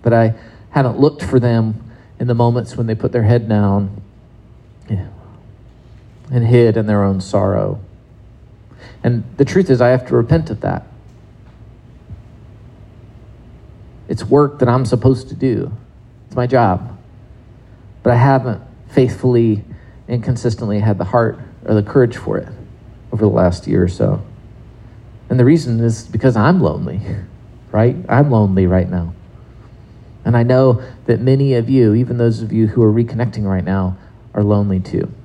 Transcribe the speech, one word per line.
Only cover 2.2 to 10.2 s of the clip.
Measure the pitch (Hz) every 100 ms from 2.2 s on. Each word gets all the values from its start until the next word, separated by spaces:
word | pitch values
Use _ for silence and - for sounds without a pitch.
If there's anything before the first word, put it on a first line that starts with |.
| 123
the |
moments | 117 120 120 - -
when | 113
they | 107
put | -
their | 123
head | 107 120 113
down, | 107 101 101 98 101 - - - - - - - - -
yeah, | 95 92 - - - - - - - - - - - -
and | 127 117
hid | 120 117 107
in | 107
their | 104
own | 98 95
sorrow. | 92 101 98 98 98 104 - - - - - - - - - - - -
And | 120 120 - -
the | 139
truth | 180 185
is, | 127
I | 123
have | 127 -
to |
repent | 120